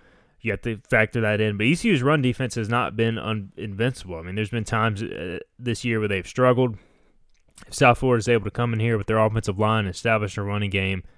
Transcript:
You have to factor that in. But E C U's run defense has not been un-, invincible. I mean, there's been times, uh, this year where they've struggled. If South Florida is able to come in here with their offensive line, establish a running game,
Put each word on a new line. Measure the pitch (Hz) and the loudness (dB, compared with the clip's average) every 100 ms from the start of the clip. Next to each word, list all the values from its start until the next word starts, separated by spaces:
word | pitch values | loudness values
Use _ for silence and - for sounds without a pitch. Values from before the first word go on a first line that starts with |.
| _ _ _ _ | _ _ _ _
You | 113 | -6
have | 98 | -4
to | 120 107 - | -4 -8 0
factor | 117 107 120 | 2 2 0
that | 107 107 | 0 2
in. | 107 104 | 0 2
But | 113 | 2
E | |
C | 170 233 | 2 2
U's | 147 | 2
run | 131 156 | 2 2
defense | 127 120 127 | 2 0 -4
has | 120 107 | -4 -2
not | 120 95 110 | 0 -2 0
been | 113 113 | -2 -2
un-, | 92 110 98 - | -4 -6 -8 -12
invincible. | 104 98 123 131 92 82 | -8 -2 -2 -2 -10 -12
I | |
mean, | 85 101 | -8 -4
there's | 107 | -4
been | 120 | -4
times, | 107 113 113 101 | -2 0 0 -2
uh, | 110 50 87 87 - - | -6 -8 -8 -8 -12 -8
this | 123 110 | -6 -4
year | 123 113 | -2 0
where | 104 | 0
they've | 98 - | -2 -4
struggled. | - 127 123 127 104 _ _ _ _ _ _ _ - - | 2 4 4 2 -2 _ _ _ _ _ _ _ -20 -8
If | |
South | - 131 117 | 4 6 6
Florida | 131 120 | 2 2
is | 110 | 2
able | 117 | 0
to | 101 | 0
come | - 120 | -2 -2
in | 110 | 0
here | 117 110 | 0 0
with | 101 | 0
their | 110 | 2
offensive | 110 110 107 95 | 4 2 0 2
line, | 107 110 98 | 2 2 0
establish | - 117 110 104 - | -2 0 0 0 -4
a | |
running | 101 101 101 | -4 -2 -2
game, | 95 95 92 - | 0 0 -2 -8